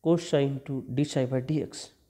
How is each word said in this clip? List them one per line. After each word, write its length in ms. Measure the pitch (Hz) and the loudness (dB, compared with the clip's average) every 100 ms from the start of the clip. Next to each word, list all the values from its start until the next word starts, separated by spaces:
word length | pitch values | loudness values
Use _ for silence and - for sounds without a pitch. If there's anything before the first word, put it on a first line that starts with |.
cos 260 | 160 170 170 | 4 2 4
psi 100 | 147 139 | 2 2
into 380 | 135 - 135 - | -2 -6 -8 -4
d 100 | 123 | -2
psi 220 | 147 139 127 | 0 0 0
by 160 | 131 | 0
dx 480 | 127 156 - - - _ | 0 -2 -2 -10 -18 _